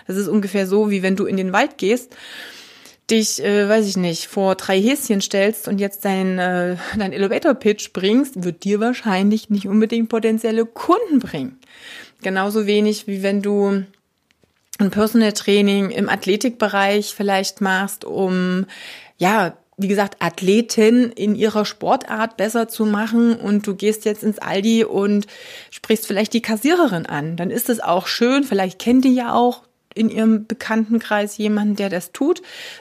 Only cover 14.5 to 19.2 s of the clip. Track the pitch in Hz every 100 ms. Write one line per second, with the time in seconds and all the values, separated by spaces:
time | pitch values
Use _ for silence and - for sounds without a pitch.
14.5 | _ _ - 196 208 214 233 214 208 -
15.5 | 202 202 196 190 - 202 - - 208 254
16.5 | 240 208 202 196 208 202 - 202 190 196
17.5 | - 196 185 196 - - 90 185 185 180
18.5 | 180 190 - - - - _